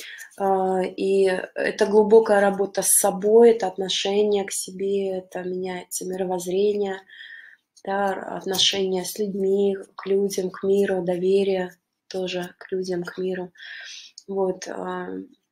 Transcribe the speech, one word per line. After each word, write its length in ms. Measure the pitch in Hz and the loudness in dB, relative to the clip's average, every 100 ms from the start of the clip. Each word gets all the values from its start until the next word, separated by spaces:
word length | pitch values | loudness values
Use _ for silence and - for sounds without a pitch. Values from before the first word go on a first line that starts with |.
| - - - - | -16 -16 -16 -4
А, 440 | 196 190 190 190 | 0 2 2 0
и 400 | 185 - 190 196 190 185 - | -2 -2 2 4 4 2 -4
это 300 | - 165 - 202 | -4 -2 0 4
глубокая 540 | 214 202 226 220 202 | 4 8 6 8 4
работа 400 | 202 190 196 196 | 4 2 -2 -2
с 140 | 185 - | 0 2
собой, 520 | 202 185 208 226 233 | 2 0 6 8 8
это 160 | 226 185 | 6 0
отношение 760 | 190 190 - 196 202 208 202 | -4 -4 -2 0 2 2 0
к 60 | 196 | -2
себе, 680 | - - 185 196 202 190 185 | -8 -10 -6 -4 -2 -2 -6
это 240 | 185 180 | -8 -8
меняется 640 | 180 185 185 180 185 - | -6 -6 -6 -8 -10 -10
мировоззрение, 960 | 180 185 185 180 180 190 208 202 196 190 - - - - - _ _ _ | -6 -4 -4 -4 -2 0 0 0 -4 -6 -14 -20 -20 -20 -20 _ _ _
да, 260 | 196 196 196 | -4 -2 -2
р-, 240 | 190 - 180 | -2 -8 -8
отношение 680 | 190 185 - 196 190 185 | -4 0 0 0 0 -2
с 140 | 180 - | -4 -6
людьми, 580 | 208 196 190 196 202 196 - | -4 -2 0 2 0 -2 -8
к 100 | - 190 | -8 -2
людям, 440 | 196 202 196 185 | 0 0 -2 -6
к 120 | - | -4
миру, 400 | 196 196 196 190 | 0 2 2 0
доверие 720 | 175 180 185 196 196 185 180 - _ _ - | -2 0 2 2 2 0 -4 -10 _ _ -12
тоже 460 | 190 180 180 180 - | -8 -6 -6 -8 -12
к 120 | - | -8
людям, 320 | 190 185 175 | -6 -2 -4
к 120 | 175 - | -6 -6
миру. 320 | 185 180 180 - - - - - - - - | -4 -4 -8 -14 -18 -16 -16 -18 -20 -18 -8
Вот, 400 | 196 185 185 - | -2 -2 -2 -8
а, 400 | 190 185 185 180 - 190 _ _ | -8 -8 -8 -8 -10 -12 _ _